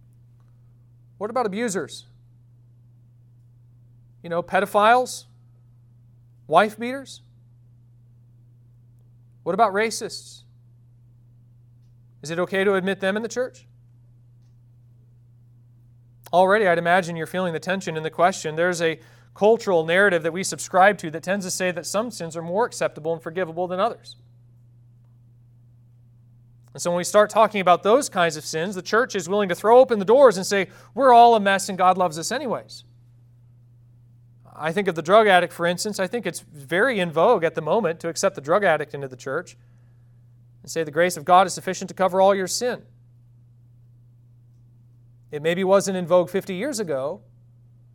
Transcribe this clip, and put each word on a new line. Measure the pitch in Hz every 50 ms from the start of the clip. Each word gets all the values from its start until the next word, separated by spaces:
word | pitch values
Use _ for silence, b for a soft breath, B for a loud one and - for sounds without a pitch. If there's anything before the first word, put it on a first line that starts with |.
| _ _ _ _ _ _ _ _ _ _ _ _ _ - _ _ _ _ _ _ _ _ _ -
What | 190 214
about | 233 254 240
abusers? | 202 180 214 240 233 180 190 143 - - - - - - - _ _ _ _ _ _ _ _ _ _ _ _ _ _ _ _ _ _ _ _ _ _ _ _ _ _ _ _ _ _ - - - - - - - _ _ _
You | - 170
know, | 165 170
pedophiles? | 170 - - 185 202 190 - 208 202 220 240 254 254 247 - - - _ _ _ _ _ _ _ _ _ _ _ _ _ _ _ _ _ _ _ _ _ _ _ _
Wife | - 151 175 208 220 214 -
beaters? | 233 240 254 277 262 - - - _ _ _ _ _ _ _ _ _ _ _ _ _ _ _ _ _ _ _ _ _ _ _ _ _ _ _ _ _ _ _ _ _ _ _ _ - _ _ _ _ _ _ _
What | - 165 175
about | 185 - - 185
racists? | 202 220 226 220 - 226 185 - - - - - - - _ _ _ _ _ _ _ _ _ _ _ _ _ _ _ _ _ _ _ _ _ _ _ _ _ _ _ _ _ _ _ _ _ _ _
Is | - 143
it | 165 170
okay | 180 - 196 190 190
to | 202 196
admit | 190 180 190 196 190
them | 196 190 196
in | 214
the | 233 214
church? | - 240 254 247 - - - - _ _ _ _ _ _ _ _ _ _ _ _ _ _ _ _ _ _ _ _ _ _ _ _ _ _ _ _ _ _ _ _ _ _ _ _ - - _ _ _ _ - - - _ - _ - - - -
Already, | - 175 190 185 196 185 185
I'd | 180 170
imagine | 170 175 170 175 190 180 165 170
you're | 165 160 156
feeling | - 180 185 175
the | 160 151
tension | - 180 185 196 185 180 160
in | 160
the | 156 156
question. | 156 - 165 185 196 - - 156 151
There's | 160 170 185 180 160
a | 170 160 160 156 b b b b b b b
cultural | - 196 214 233 220 226 208 185 165 160
narrative | 160 170 190 202 202 180 165 156
that | 165
we | 156 185
subscribe | 190 - 165 139 - - - 180 185 208 202 -
to | - 160
that | 151 165
tends | - 180 196 208 180
to | 185
say | - - 185 180
that | 175 175 156
some | - - 196 240 247
sins | - - 170 165 151
are | 170
more | 165 170 175 208 240
acceptable | 226 - - 165 156 - 165 151 160
and | 165 156
forgivable | - 170 160 185 185 160 160 170 185 175
than | 180 180
others. | 202 233 226 - - - - _ _ _ _ _ _ _ _ _ _ _ _ _ _ _ _ _ _ _ _ _ _ _ _ _ _ _ _ _ _ _ _ _ _ _ _ _ _ _ _ _ _ _ _ _ _ _ _ _ _ _ -
And | 143
so | - 175
when | 175 175
we | 175
start | - - 208 208 -
talking | - 208 220 208 214 202
about | 180 180 175 170 -
those | 196 226 285 277 -
kinds | - 185 170 170 147
of | 151 147
sins, | - - 160 170 208 196
the | 185
church | 165 - 208 220 254 247 -
is | 196 170 165
willing | 196 208 208 180
to | 175
throw | - - 214 233 254
open | 262 254 240 202
the | 190
doors | 180 226 285 285 240 185
and | 185 180
say, | - 202 196 185 - B B B B B
"We're | 220 269 262 240
all | 233 240 240 233
a | 214
mess | 196 196 196 190 - -
and | 190 175
God | 185 185 185
loves | 190 180 175 151 165
us | 160 -
anyways." | 220 269 311 233 170 127 113 - - - - _ _ - _ _ _ - _ _ _ _ _ - _ _ _ _ _ _ _ _ - - _ _ _ _ _ _ _ _ - - -
I | - 147 160
think | 165 202 196 180
of | 165
the | 165
drug | 156 160 196 226 220 208
addict, | 185 175 175 170
for | - - 170
instance. | 170 180 175 - 214 202 -
I | 190 180
think | - 240 -
it's | 180 156 -
very | - - - 147 139 131 160 185 220 269 240 202
in | 180 175
vogue | 147 160 170 226 247 185 165
at | 160 156
the | 165
moment | 156 151 175 226 214 160 170 -
to | - 165
accept | 160 - - 190 190
the | -
drug | 139 143 170 208 202
addict | 180 156 151 151 -
into | - 143 139
the | 131 127
church | 123 - 135 131 165 180 - - _ b b b b b b b b b b b - - _ _ _ _ _ _ _
and | - -
say | - 165
the | 160 151
grace | 143 165 175 180 175
of | 165 143
God | - 180 185 196
is | 175 -
sufficient | 165 - 190 185 - 196 175
to | -
cover | - 185 190 175 190
all | 190 196 202
your | 196 185 180
sin. | - - 240 247 214 147 - - _ _ _ _ _ _ _ _ _ _ _ _ _ _ _ _ _ _ _ _ _ _ _ _ _ _ _ _ _ _ _ _ _ _ - _ _ _ _ - _ _ _ _ - _ _ -
It | 151 147
maybe | 147 165 175 180
wasn't | 190 180 196 202 - 196 190
in | 180 180
vogue | 151 180 180 170 -
fifty | - 196 185 - 185
years | 175 226 302 269 208
ago, | 214 - - 131 135 147 185 208 - - - - - _ _ _ - _ _ - - -